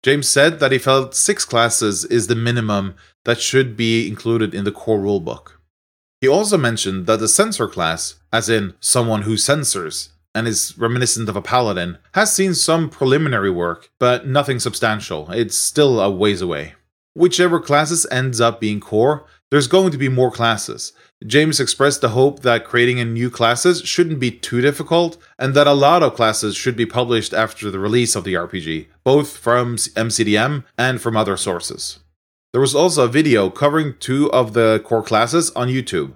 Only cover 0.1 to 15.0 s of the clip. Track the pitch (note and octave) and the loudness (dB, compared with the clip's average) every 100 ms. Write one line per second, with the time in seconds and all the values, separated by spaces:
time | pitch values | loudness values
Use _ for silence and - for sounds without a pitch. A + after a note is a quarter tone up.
0.1 | C#3+ C3+ C#3+ D3+ E3 C#3 C3 C3+ C3+ C3 | 0 2 4 2 2 0 2 2 0 0
1.1 | - - G#3 - A#2 A#2 - G#2+ F#2+ - | -2 -2 -2 0 2 2 0 -2 -2 -2
2.1 | A#2 A2 A#2 A#2 A#2+ A2 G2+ G2 F2 _ | -2 0 -2 0 -2 -2 -2 -4 -12 _
3.1 | _ - A#2 - C3+ B2+ A2 A2+ A2+ G2+ | _ -4 -2 0 0 0 -2 0 0 -2
4.1 | G#2+ A#2 A#2 G#2+ F2+ G2+ - - G#2 G2+ | -6 -2 0 -2 -2 -6 -6 -2 0 0
5.1 | G2 E2 A#1 - _ _ _ _ _ _ | -2 -4 -12 -16 _ _ _ _ _ _
6.1 | _ C3 D#3+ G#3 G3 B2 A2+ G2+ F#2+ F2 | _ 2 4 2 2 0 -2 -4 -4 0
7.1 | A2 G#2+ - A3 G#3 G#2+ - E2 D#2+ - | 0 2 2 0 -2 -6 -2 -2 -2 -8
8.1 | - _ A2+ G#2 A2+ G2 - - B2 A#2 | -12 _ -4 0 -2 -2 -6 -2 0 0
9.1 | G#2+ G#2 G#2+ - D3 C3+ G2 D#2+ - - | -2 -2 -2 0 0 0 -4 -6 -10 -14
10.1 | _ _ A2 A#2 G#2 - - A#2 B2 B2 | _ _ -4 -2 -2 -6 -4 -2 0 0
11.1 | A2 A2 G2 - B2+ A#2 F2+ F2 E2+ _ | -2 -4 -6 -2 0 0 -2 -4 -8 _
12.1 | F#3 G#3+ - F#3+ D#3+ - E3 D#3+ - C3 | -2 0 0 0 0 0 0 -2 -2 2
13.1 | C#3 D3+ A#2 G2 F2 F2 E2 _ _ B2 | 2 2 0 0 -2 -4 -6 _ _ 0
14.1 | B2 C#3 C#3 C#3 B2 A#2+ - A#2 G#2+ | 0 0 -2 0 -4 -4 -2 -2 -2